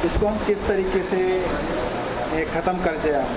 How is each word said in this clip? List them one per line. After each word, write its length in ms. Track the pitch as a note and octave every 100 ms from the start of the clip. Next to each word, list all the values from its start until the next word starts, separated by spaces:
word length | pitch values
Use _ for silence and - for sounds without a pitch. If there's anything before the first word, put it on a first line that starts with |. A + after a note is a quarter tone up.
| E3+
इसको 200 | - G#3
हम 100 | G#3+ -
किस 200 | G3 -
तरीके 360 | G3 F#3 F#3+
से, 160 | F3+ F#3+ F#3 F#3 F3 - - E4 E3 - - - - D#3+
ए, 80 | D#3
ख़त्म 320 | E3 F3 F#3
कर 140 | F3+ D#3
जाए। 200 | D3+ C#3+ B2